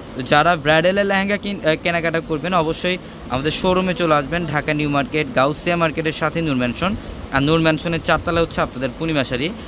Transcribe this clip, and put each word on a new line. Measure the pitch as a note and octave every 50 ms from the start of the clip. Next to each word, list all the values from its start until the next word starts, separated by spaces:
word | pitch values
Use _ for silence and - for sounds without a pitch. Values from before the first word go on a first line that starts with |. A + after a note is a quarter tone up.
| - - -
তো | C3
যারা | C3 A#2+ D3+ D3 D3+ E3+ F3+
ব্রাইডালের | D#3+ C3+ D3 D#3 D#3+ E3 F3+ F#3+ G3+ G3+
লেহেঙ্গা | G3 G3 F#3+ G3 G3 G#3
কিন-, | G3 - G3+ G3+ F3+ - D#3
আহ, | D#3+ D#3
কেনাকাটা | - F3 E3+ E3+ D#3+ E3 D#3 E3
করবেন, | D#3 C#3+ D#3+ D3 C#3 F3+ F#3
অবশ্যই | F3 D#3+ D#3 D#3+ - - F3+ F3+ F3+ - - - - - -
আমাদের | B2 C3 C3+ D#3
শোরুমে | D3+ - - F#3 F#3 F3+ F#3 F#3 F3
চলে | F3 F3 D#3+ D3+
আসবেন, | D3 C#3+ C3+ E3 F3 F3
ঢাকা | D3+ C#3 D3 C#3 - D3+
নিউ | D3+ D3+ D3
মার্কেট, | C#3+ C#3+ C3+ B2 - D#3 D#3 C3+ A2+
গাউসিয়া | C3 C3 C#3+ D3+ - - F3+ F3
মার্কেটের | E3+ E3 D#3+ C#3+ D#3 D#3 D#3+
সাথে | D3 - E3 D3+ D3 E3+
নূর | E3 D#3 C#3
ম্যানশন। | B2+ B2 A#2+ A#2 - E3 F#3 G#3+ - - - - - - -
আর | - C3+
নূর | C#3 D3 D#3+ E3
ম্যানশনের | E3 D#3+ D#3 D3+ - E3+ E3+ D#3+ -
চারতলা | - E3 D#3 - F3 E3 E3+
হচ্ছে | E3 D#3+ - -
আপনাদের | E3 B2+ - B2 C3 B2+ A#2+ -
পূর্ণিমা | D#3 E3 D#3+ D3 B2+
শাড়ি। | - C3 A#2+ C3+ F3 A3+ - -